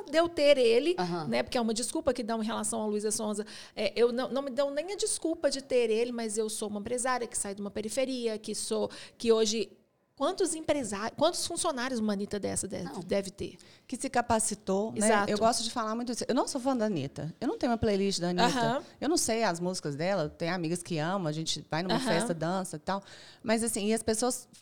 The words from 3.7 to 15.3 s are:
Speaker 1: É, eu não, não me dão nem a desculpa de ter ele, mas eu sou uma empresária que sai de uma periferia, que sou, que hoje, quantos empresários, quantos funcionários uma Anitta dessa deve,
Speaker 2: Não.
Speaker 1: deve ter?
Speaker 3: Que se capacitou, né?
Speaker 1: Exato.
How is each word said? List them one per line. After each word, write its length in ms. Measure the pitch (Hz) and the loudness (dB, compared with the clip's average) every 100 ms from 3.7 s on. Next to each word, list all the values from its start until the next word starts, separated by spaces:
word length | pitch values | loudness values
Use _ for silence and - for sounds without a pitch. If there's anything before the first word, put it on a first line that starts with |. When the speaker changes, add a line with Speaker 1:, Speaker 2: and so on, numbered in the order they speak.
| - | -4
Speaker 1:
É, 160 | 214 208 | -2 4
eu 160 | 233 | 2
não, 180 | 240 233 | 2 -2
não 120 | 247 | -2
me 80 | 277 | -2
dão 200 | 240 285 | -2 -2
nem 220 | 285 339 | -2 -4
a 20 | 403 | -2
desculpa 540 | 427 - 320 330 294 | -2 -2 -2 0 0
de 120 | 277 | -2
ter 280 | 262 254 233 | 0 2 4
ele, 220 | 220 240 | 2 0
mas 260 | 233 226 208 | -2 -4 -2
eu 120 | 220 | -2
sou 200 | - 214 | -4 -6
uma 100 | 208 | -6
empresária 480 | 202 247 247 254 226 | -4 -2 0 0 -2
que 100 | - | -6
sai 160 | 202 202 | -6 -6
de 60 | |
uma 100 | 202 | -8
periferia, 680 | 214 214 277 262 254 233 214 | -6 -4 -2 -2 0 -4 -4
que 160 | 214 202 | -6 -6
sou, 340 | - 214 208 - - - | -4 -2 -2 -6 -16 0
que 140 | 233 | 4
hoje, 380 | 220 214 220 - - _ _ _ - | 6 4 2 -2 -8 _ _ _ -2
quantos 380 | 277 381 339 | 0 2 0
empresários, 600 | 320 320 294 220 196 220 - | 0 0 0 0 -4 -4 2
quantos 280 | 311 349 - | 2 2 -4
funcionários 520 | 339 349 262 254 247 | -2 -2 0 -2 0
uma 140 | 214 | 0
Anitta 260 | 196 202 208 | 0 -2 -4
dessa 280 | 196 190 196 | -4 -4 -4
deve, 160 | 190 185 | -6 -8
Speaker 2:
Não. 140 | 262 | -8
Speaker 1:
deve 280 | 175 202 196 | -2 -2 -2
ter? 260 | - - - - - - | -6 -10 -12 -20 -20 -10
Speaker 3:
Que 80 | 254 | -6
se 120 | 269 | -2
capacitou, 840 | 240 233 226 220 208 - 190 220 | 0 2 2 2 -2 0 0 0
né? 80 | 240 214 | 2 4
Speaker 1:
Exato. 240 | 214 202 | 6 4